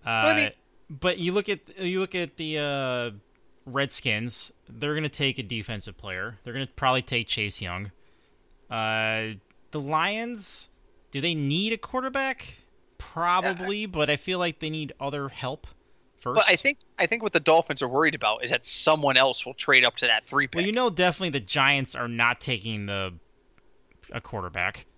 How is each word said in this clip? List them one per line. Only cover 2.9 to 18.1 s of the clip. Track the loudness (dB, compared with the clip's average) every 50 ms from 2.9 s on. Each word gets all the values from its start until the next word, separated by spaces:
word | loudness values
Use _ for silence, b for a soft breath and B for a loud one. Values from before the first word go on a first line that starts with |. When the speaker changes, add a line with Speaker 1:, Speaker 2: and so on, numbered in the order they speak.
| -2 -2 -4 -6 -8 -12 _ _ _ _ _ -20 _ _ _
Speaker 2:
Redskins, | -6 -2 -2 -2 -2 -4 -4 -2 0 0 0 -2 -4 -6 -6 -8 -8 -10 _ _ -20
they're | -12 -8 -4 -4 -2
gonna | -2 -2 -4
take | -4 -2 -2 -2 -2 -4
a | -8
defensive | -8 -8 -8 -8 -8 -10 -10 -10 -12 -16
player. | -14 -10 -10 -8 -6 -8 -8 -10 -12 _
They're | -10 -8
gonna | -8 -8 -8 _
probably | 0 2 2 2 2 0
take | -2 -2 -4 -2
Chase | -2 -4 -4 -2 -4 -4 -6 -6
Young. | -6 -6 -6 -8 -10 -14 _ _ -20 _ _ _ _ _ _ _ _ -20 _ _ -8
Uh, | -4 -2 -2 0 0 0 0 0 0 -2 -2 -6 -8 -10 _ _ _ _ -20 _ -8
the | -6
Lions, | -4 0 0 2 2 2 0 -4 -6 -8 -8 -10 -10 -10 -10 -10 -12 -14 _ _ _ _ _ _ _ _
do | -8 -2
they | -2 0 0
need | 0 0 0 0 0 0 -2 -2
a | -4
quarterback? | -6 -6 -6 -4 -4 -2 -2 -2 -2 -2 -2 -6 -10 -18 -18 -20 _ _ _ _ _ _ _ _
Probably, | -18 -12 -6 -2 2 4 4 4 4 2 -2 -2 -4 -4 -4 -4 -4
Speaker 1:
Uh, | -6
Speaker 2:
but | 0 0 2 2
I | 2
feel | 0 0 -4 -2 -2
like | -2 -2 -2 _
they | -6 -6
need | -6 -6 -6 -8 -8 _
other | -6 -6 -4 -4 -6 -8
help | -8 -6 -6 -6 -6 -6 -10 -18 -20 _ _ _ -20 _ _ _ _ _
first. | -6 0 4
Speaker 1:
But | 4 6 6
I | 6
think, | 4 4 0 -2 -2 -8 _ _ -2
I | 0
think | 0 0 -2 -4
what | 2 0
the | 2
Dolphins | 6 8 6 6 6 4 -2 -4 -2
are | 0
worried | 2 4 2 2